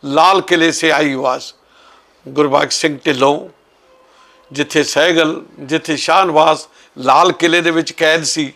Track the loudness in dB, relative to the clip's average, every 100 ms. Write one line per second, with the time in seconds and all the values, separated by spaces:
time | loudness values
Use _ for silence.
0 | -2 2 4 2 0 2 2 0 0 2
1 | 0 -2 -4 -4 -8 -20 _ _ _ _
2 | _ _ -10 -2 0 2 0 -2 -4 -2
3 | -4 0 0 0 -6 _ _ _ _ _
4 | _ _ _ _ _ -6 -2 0 0 2
5 | 2 2 0 -4 -12 -20 -6 -6 -4 -6
6 | 0 0 2 2 2 0 -6 _ _ -6
7 | 2 4 4 2 0 2 0 -2 -4 -2
8 | 0 0 -2 -6 -8